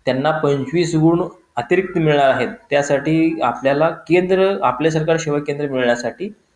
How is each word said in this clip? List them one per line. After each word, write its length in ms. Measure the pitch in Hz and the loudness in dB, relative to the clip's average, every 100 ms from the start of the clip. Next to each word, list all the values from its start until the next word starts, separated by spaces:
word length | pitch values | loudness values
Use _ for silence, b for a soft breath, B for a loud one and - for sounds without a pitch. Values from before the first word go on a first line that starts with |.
| - | -4
त्यांना 320 | 127 147 156 | -2 -2 0
पंचवीस 560 | 147 143 123 170 165 160 | 0 -2 -2 -2 0 2
गुण 320 | 160 170 180 - _ - | 2 2 -2 -8 _ -10
अतिरिक्त 420 | 120 180 190 180 | -2 0 0 0
मिळणार 320 | 156 147 139 | 2 4 4
आहेत. 200 | 127 110 101 - | 2 -2 -6 -4
त्यासाठी 720 | 143 143 139 151 160 160 160 | -2 0 0 0 2 2 0
आपल्याला 480 | 127 117 135 143 160 160 - | -2 -2 0 2 0 -2 0
केंद्र, 480 | 175 180 185 190 196 | 2 2 2 2 0
आपले 300 | 156 - 160 | -2 0 0
सरकार 260 | 160 156 165 | 0 0 -2
सेवा 220 | 156 147 | -2 -4
केंद्र 280 | 147 143 147 | -4 -6 -4
मिळण्यासाठी 640 | 131 123 117 120 - 202 - _ | -2 0 -2 -4 -8 -10 -12 _